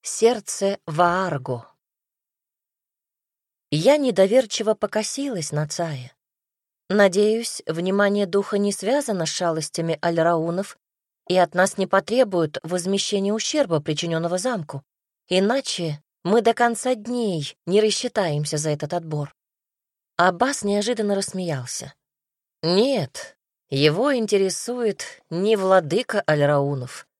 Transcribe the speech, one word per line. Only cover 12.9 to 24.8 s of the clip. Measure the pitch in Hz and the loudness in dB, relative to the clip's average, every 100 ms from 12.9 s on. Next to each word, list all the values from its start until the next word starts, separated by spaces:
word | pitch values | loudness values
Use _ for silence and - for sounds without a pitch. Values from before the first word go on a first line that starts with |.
| 196 - 202 196 | -2 -2 -2 0
ущерба, | 220 - 302 226 160 | -2 -2 -2 0 0
причиненного | 151 151 170 165 170 180 | -2 -4 -2 -2 -2 -2
замку. | 233 233 147 139 _ _ _ _ _ | -2 -4 -8 -12 _ _ _ _ _
Иначе | 185 196 262 - - 170 147 _ _ | 2 2 0 -2 -4 -4 -6 _ _
мы | - 233 | 2 4
до | 220 | 4
конца | 226 240 233 254 240 | 4 2 0 -2 -4
дней | 214 247 226 165 147 - | -4 -4 -2 -2 -6 -10
не | - 196 | 0 2
рассчитаемся | 214 208 247 - 180 147 147 151 | 4 0 -2 -2 0 -2 -2 -2
за | 156 | -2
этот | 147 147 | -4 -4
отбор. | 175 165 151 143 _ _ _ _ _ _ _ _ - | -6 -4 -6 -6 _ _ _ _ _ _ _ _ 2
Аббас | 180 175 254 277 | 2 4 0 0
неожиданно | 202 202 208 226 208 | 0 0 0 -2 0
рассмеялся. | 196 196 190 180 139 123 - 139 _ _ _ _ _ _ _ | -2 -2 -6 -4 -6 -6 -10 -12 _ _ _ _ _ _ _
«Нет, | 160 180 254 254 143 - - _ _ _ _ | 0 2 2 0 -4 -8 -18 _ _ _ _
его | 139 151 160 277 | 2 2 4 2
интересует | 262 214 202 190 160 - 247 | 0 2 2 2 -2 -8 -4